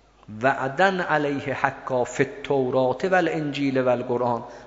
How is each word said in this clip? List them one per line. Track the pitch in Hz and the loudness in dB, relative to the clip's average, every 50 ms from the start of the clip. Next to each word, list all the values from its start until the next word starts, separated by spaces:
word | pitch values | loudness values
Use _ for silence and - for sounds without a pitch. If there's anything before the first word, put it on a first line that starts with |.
| _ _ _ _ - - 107 107 113 | _ _ _ _ -18 -16 -8 -2 0
Vədən | 131 135 120 127 135 135 - 180 196 185 185 175 | 0 0 0 -2 -4 0 2 2 2 2 0 0
əleyhi | - 156 151 147 143 143 139 - 139 127 - | 0 0 0 0 0 -2 -4 -4 -4 -2 -2
haqqo | - 135 - - - - 131 127 120 - - | -2 -2 -2 -4 -6 -2 0 0 0 0 0
fit | - 139 135 - - - - | 0 0 0 -2 -4 -4 0
Tevratı | 147 139 131 123 123 131 131 127 127 127 - 190 185 | 0 2 2 2 2 2 2 2 0 0 0 2 2
vəl | 185 175 160 156 | 4 4 2 0
İncili | 165 156 147 139 139 143 139 131 131 127 | -2 -2 -4 -2 0 0 0 2 2 2
vəl | 127 123 120 120 123 | 2 2 2 0 0
Quran. | 120 120 123 123 120 117 117 - - - - | 0 0 2 0 0 -2 -4 -8 -14 -18 -18